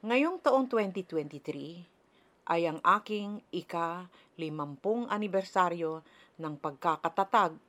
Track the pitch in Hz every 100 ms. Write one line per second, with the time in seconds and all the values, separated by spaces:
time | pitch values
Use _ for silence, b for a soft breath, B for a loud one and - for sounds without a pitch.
0 | 214 247 311 359 - 262 262 233 202 190
1 | 185 160 147 143 147 143 143 170 175 _
2 | _ b b b - 170 170 156 - 202
3 | 208 214 202 208 _ 180 - 170 165 170
4 | 180 - _ - 160 156 147 143 196 226
5 | 240 208 208 190 190 190 180 170 160 160
6 | b b b b 160 147 160 139 175 156
7 | 165 - 196 233 185 160